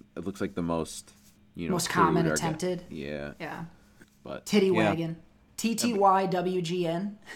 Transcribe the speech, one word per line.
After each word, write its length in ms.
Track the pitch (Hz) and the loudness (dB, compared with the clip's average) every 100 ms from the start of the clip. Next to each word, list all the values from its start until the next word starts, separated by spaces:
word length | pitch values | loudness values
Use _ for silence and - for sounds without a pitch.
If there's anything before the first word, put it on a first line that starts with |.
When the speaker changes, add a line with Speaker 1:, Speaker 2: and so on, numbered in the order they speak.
| - - | -16 -10
Speaker 1:
it 80 | |
looks 160 | 87 95 | -8 -4
like 140 | 95 | -6
the 80 | - | -2
most, 500 | 85 82 78 - - - - _ _ | -2 0 -2 -8 -16 -20 -20 _ _
you 120 | - 85 | -8 -2
know, 40 | |
Speaker 2:
Most 180 | 175 - | -2 0
common 320 | 180 160 160 | 4 4 4
Speaker 1:
crude 80 | 165 | 2
or 40 | |
Speaker 2:
attempted? 500 | 156 165 156 180 175 - | 2 0 -2 -4 -4 -8
Speaker 1:
Yeah. 440 | - 71 73 147 - | -10 -8 -6 -8 -10
Speaker 2:
Yeah. 240 | 156 160 170 - _ - - _ | -12 -10 -12 -18 _ -20 -20 _
Speaker 1:
But, 220 | - - - | -14 -12 0
Speaker 2:
Titty 200 | 208 190 | 4 4
Speaker 1:
yeah. 220 | 180 107 | 4 4
Speaker 2:
wagon. 260 | 160 165 165 - _ _ - | 2 -2 -8 -14 _ _ -4
T 180 | 220 | -2
T 180 | 226 240 | 0 0
Y 320 | 208 196 185 190 | 4 6 6 4
W 360 | 180 180 185 | 0 0 -2
G 240 | 165 180 165 | -2 -2 0
N. 320 | 170 202 - - | -2 -4 -8 -6